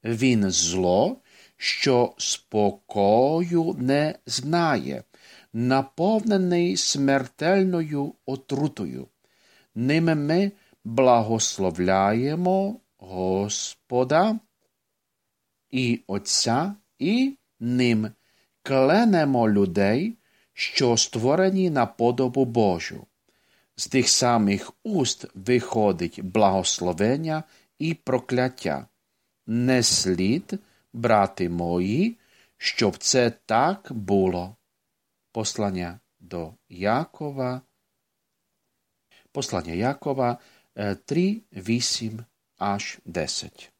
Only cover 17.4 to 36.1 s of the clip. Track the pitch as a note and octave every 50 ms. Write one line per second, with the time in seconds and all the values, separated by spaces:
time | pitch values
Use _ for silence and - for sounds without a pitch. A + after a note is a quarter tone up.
17.4 | _ _ _ _ A#2 A#2+ B2 B2+ B2 A#2+ A#2 G#2+ A2 A2 - _ _ _ _ _
18.4 | _ _ _ _ _ - C#3 C3+ C3 C#3 E3 G#3+ A#3+ A3+ G3 E3 D3+ C#3 C3 A#2+
19.4 | A2+ A2 G#2 G2+ G2+ F#2 E2+ G#2 G2 G2 A2 C3+ F3+ A3+ A3+ _ _ _ _ _
20.4 | _ _ _ - - - - - C#3 A#2+ A#2 A2+ - - - A#2 A2 C3 D3 F3
21.4 | F#3 F#3+ F#3+ F#3+ F#3 F3+ D3+ C3+ A#2 G#2+ - - A#2 A#2+ B2 C3 C3 B2+ B2 C3+
22.4 | C3+ A#2+ A2+ A#2+ G#2+ G2 F2+ E2 - - - - - _ _ _ _ _ _ _
23.4 | _ _ _ _ _ _ _ - - - - C3 B2 - - - C3 A#2+ A#2+ A#2
24.4 | G#2 G2 G2+ G2 - - _ _ _ A3 G#3 F3 C3 A#2+ - - - - _ G2
25.4 | F#2 A#2+ B2 A#2+ A2+ - - A2+ G#2+ G2+ F#2 E2 F2+ E2 - - G2 F#2 F2+ A2
26.4 | G#2 G2 F#2+ F#2+ F2+ - - - F2 F2+ F2 D#2+ G2+ A2+ C3 D3+ E3 D#3+ D#3 D#3
27.4 | D#3 _ _ _ _ _ _ _ D3+ D#3+ E3 - _ - B2+ B2 - - C3 B2
28.4 | B2+ B2+ B2+ - - F2 C#2+ C2+ - _ _ _ _ _ _ _ _ _ _ _
29.4 | _ - A2+ A#2+ B2 B2+ C3 B2 A#2 - - - - F#2+ F#2 E2+ F#2 G2 B2 F3+
30.4 | - - G3+ G3 _ _ _ _ _ _ - A#2+ A#2 A2+ A2 G#2 G2 F#2+ - -
31.4 | F#2 E2+ F2 E2+ F2 E2+ F2 F2 F2+ G2 A2 D3+ G3 A#3 A3+ _ _ _ _ _
32.4 | _ _ _ _ - - - - A#2 G2+ - - - - - C3 A#2+ A#2 A#2 _
33.4 | _ - A2 A#2 C#3 E3 G3 G3+ _ - C3+ A2+ G2+ F#2+ G2+ G2 F#2+ F#2 F2+ F2+
34.4 | F2 F#2 G#2+ _ _ _ _ _ _ _ _ _ _ _ _ _ _ _ _ A2+
35.4 | G#2+ - - - G#2+ G2+ F#2+ F#2 F2+ E2+ F2 A2 _ _